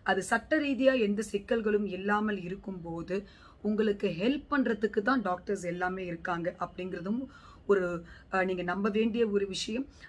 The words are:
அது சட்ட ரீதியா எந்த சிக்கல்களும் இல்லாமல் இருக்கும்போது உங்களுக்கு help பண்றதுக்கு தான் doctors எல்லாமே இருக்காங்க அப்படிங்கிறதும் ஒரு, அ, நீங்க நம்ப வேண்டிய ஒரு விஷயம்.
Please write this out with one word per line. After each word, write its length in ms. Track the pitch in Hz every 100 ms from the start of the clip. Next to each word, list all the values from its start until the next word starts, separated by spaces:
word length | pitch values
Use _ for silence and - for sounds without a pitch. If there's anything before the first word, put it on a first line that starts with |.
அது 200 | - 190
சட்ட 360 | 180 226 - 311
ரீதியா 400 | 285 247 262 262
எந்த 220 | 202 208
சிக்கல்களும் 640 | 220 202 - 233 214 208 202
இல்லாமல் 560 | 180 202 208 214 202
இருக்கும்போது 840 | 170 196 202 185 165 165 165 190 202 - - -
உங்களுக்கு 460 | 208 214 220 202 202
help 380 | 160 226 285 -
பண்றதுக்கு 500 | 285 233 214 214 214
தான் 200 | 208 262
doctors 420 | 190 180 180 196
எல்லாமே 420 | 175 175 180 185 175
இருக்காங்க 500 | 165 185 170 170 -
அப்படிங்கிறதும் 680 | 175 - 185 175 180 240 262 - - - -
ஒரு, 360 | 196 175 170 170 - -
அ, 100 | 190
நீங்க 200 | 185 180
நம்ப 260 | 175 185 214
வேண்டிய 380 | 208 233 226 220
ஒரு 200 | 202 196
விஷயம். 400 | 185 - 226 277 -